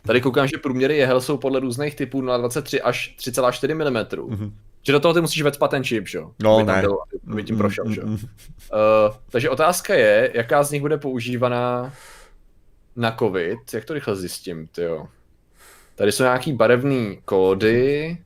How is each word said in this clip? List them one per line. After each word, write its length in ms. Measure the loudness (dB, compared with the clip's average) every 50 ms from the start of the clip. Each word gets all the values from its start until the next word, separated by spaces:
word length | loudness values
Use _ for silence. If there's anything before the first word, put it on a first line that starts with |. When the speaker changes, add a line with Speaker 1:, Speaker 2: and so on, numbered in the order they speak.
| _
Speaker 1:
Tady 160 | 2 0 2
koukám, 260 | 2 2 2 2 0
že 100 | 0 -2
průměry 400 | -4 -6 -4 -2 0 0 0 2
jehel 240 | 2 2 2 2 0
jsou 160 | 0 -2 -4
podle 220 | -2 -2 -2 -2 -2
různých 360 | -2 -2 -4 -4 -6 -6 -4
typů 260 | -6 -8 -4 -4 -6
nula 160 | -2 -2 -2
dvacet 240 | 0 -2 -2 -4 -4
tři 200 | -6 -4 -4 0
až 320 | 0 0 0 0 -6 -10 -12
tři 140 | -12 -10 -6
celá 200 | -2 0 0 0
čtyři 220 | 0 -2 -4 -4 -4
milimetru. 560 | -2 -2 -2 -2 -2 -4 -6 -8 -10 -8 -10
Speaker 2:
Mhm. 240 | -8 -8 -8 -10 -12 -16 _ -20 _ _ _
Speaker 1:
Že 80 | 0 0
do 60 | 4
toho 140 | 4 4 2
ty 80 | 2
musíš 200 | 0 0 -2 0
vecpat 300 | -2 -2 0 0 0 0
ten 120 | 0 -2 -2
čip, 240 | -2 -2 -4 -4
že 100 | -6 -10
jo? 140 | -10 -12 -12 -12 -2 4
Speaker 2:
No, 120 | 4 6
Speaker 1:
Aby 80 | 6 4
tam 100 | 4 2
Speaker 2:
ne. 60 | 2
Speaker 1:
byl, 120 | 2 0 -2
aby, 400 | -2 -6 -10 -14 -14 -10 -8 -8
aby 100 | -8 -4
tím 120 | -4 -2
Speaker 2:
Mm, 40 | 0
Speaker 1:
prošel, 260 | 0 0 0 -2 -4
Speaker 2:
mm, 80 | -4 -4
Speaker 1:
že 80 | -4
jo? 60 | -4
Speaker 2:
mm. 100 | -6 -6 -6 -8 -14 -18 -20 -20 -20 -20 -20 -14 -6 0
Speaker 1:
Eh, 400 | 2 4 6 6 6 4 4 0 -4 -18 -4
takže 180 | -4 -2 0 0
otázka 440 | 0 2 2 2 2 0 -2 0 2
je, 380 | 4 6 6 6 4 4 2 0
jaká 300 | -2 0 2 2 2 2
z 80 | 2
nich 100 | -2 -4
bude 160 | -2 -2 -2
používaná 960 | -2 -4 -6 -6 -6 -6 -4 -2 -2 0 0 0 0 -2 -2 -2 -4 -6 -8 -14 -18 -20 -20 -20 -20 -20 -20 -20 -20 _ _ _ _ _ _ _ _ _ _ -6
na 200 | -2 -2 -2 0 0
covid. 540 | -2 0 0 0 -2 -2 -4 -6 -10 -10 -10
Jak 120 | -10 -8
to 80 | -8 -10
rychle 220 | -8 -4 -4 -4
zjistím, 520 | -4 -6 -10 -10 -12 -12 -12 -12 -12 -14
tyjo? 400 | -14 _ -6 -4 -4 -4 -6 -10 -16 _ _ _ _ _ _ _ _ _ _ -20 -20 -20 -20 _ _ _
Tady 160 | 0 2 2
jsou 120 | 2 4 4
nějaký 300 | 4 2 2 0 -4 0
barevný 680 | 2 6 6 6 4 4 0 0 0 -2 -4 -6 -10 _
kódy. 920 | 0 2 4 6 4 4 4 4 4 4 4 2 2 0 -2 -4 -6 -8 -10 -14